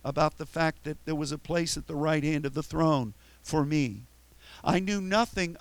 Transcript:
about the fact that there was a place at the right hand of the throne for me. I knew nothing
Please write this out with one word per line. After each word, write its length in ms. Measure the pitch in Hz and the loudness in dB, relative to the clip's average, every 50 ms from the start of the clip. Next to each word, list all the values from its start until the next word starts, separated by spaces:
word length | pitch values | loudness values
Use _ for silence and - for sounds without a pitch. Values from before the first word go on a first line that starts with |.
| - | -8
about 340 | 135 135 147 156 156 - - | -4 0 2 2 2 2 -2
the 80 | 156 | -10
fact 380 | - - 160 165 160 156 - - | -6 -2 0 0 0 0 -2 -6
that 200 | 151 151 - - | -10 -10 -8 -6
there 100 | 156 156 | -6 -4
was 160 | 147 151 139 | -4 -4 -4
a 60 | 151 147 | -6 -6
place 400 | - - 165 170 170 160 - - | -6 -2 -2 -2 -2 -2 -4 -6
at 100 | - - | -6 -6
the 80 | 160 | -4
right 280 | 143 151 156 156 156 143 | -2 0 2 2 2 2
hand 220 | 151 156 147 135 | 2 0 0 -2
of 80 | 143 127 | -2 -4
the 100 | 156 147 | -4 -6
throne 500 | - 156 156 165 160 151 139 120 107 104 - - - - - | -2 0 2 4 4 4 2 2 -2 -6 -12 -18 -20 -20 -18
for 240 | - - 156 156 143 | -8 -2 0 2 2
me. 360 | 143 156 151 139 120 98 107 123 - _ - - _ - - - - - - - | 2 2 2 2 0 -2 -6 -12 -18 _ -20 -20 _ -20 -20 -20 -20 -18 -4 0
I 160 | - 151 180 | 0 2 2
knew 200 | 190 196 208 202 | 2 0 -2 -2
nothing 560 | 185 185 196 214 233 - - 196 180 170 175 - | 0 2 2 2 2 2 0 -2 -2 -2 -2 -4